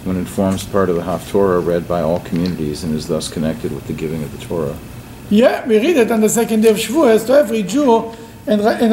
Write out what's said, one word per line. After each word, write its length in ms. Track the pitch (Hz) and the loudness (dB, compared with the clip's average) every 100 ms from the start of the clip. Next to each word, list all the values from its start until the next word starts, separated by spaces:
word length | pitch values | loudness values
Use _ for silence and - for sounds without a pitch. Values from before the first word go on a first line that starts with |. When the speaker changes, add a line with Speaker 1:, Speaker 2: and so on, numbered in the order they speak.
Speaker 1:
when 120 | 92 92 | -4 -4
it 80 | 90 | -4
forms 380 | - 95 95 | 0 0 0
part 240 | - 101 92 | -2 0 2
of 80 | 85 | 0
the 60 | |
Haftorah 640 | 87 85 - 101 98 90 | -2 -6 -2 2 4 2
read 220 | 82 87 85 | 2 0 0
by 140 | 87 | -2
all 180 | 78 90 | 0 -2
communities 640 | - 82 90 82 76 76 | -2 -2 -2 -4 -6 -6
and 120 | 82 | -4
is 120 | 78 76 | -4 -4
thus 220 | 80 - | -4 -4
connected 440 | 85 78 76 - | -4 -4 -4 -6
with 140 | 71 - | -8 -8
the 60 | |
giving 320 | 78 78 80 | -6 -6 -6
of 80 | 71 | -8
the 120 | 71 | -10
Torah? 320 | - 87 71 76 - - - - - | -6 -4 -4 -6 -14 -16 -18 -18 0
Speaker 2:
Yeah, 340 | 208 277 349 - | 4 4 2 0
we 100 | 214 | 2
read 200 | 285 320 | 2 2
it 120 | 226 | 2
on 120 | 226 | 2
the 60 | 214 | 2
second 320 | 233 226 220 | 2 0 4
day 80 | 220 | 4
of 60 | 214 | 2
Shavuos 500 | - 294 269 220 214 | 0 2 4 4 4
to 80 | |
every 280 | 277 220 226 | 4 4 0
Jew, 480 | 180 254 285 226 226 - - - - | 0 2 4 2 0 -10 -18 -10 -2
and 180 | 208 | 2
Ra-, 140 | 214 - | 2 2
and 100 | 226 | 4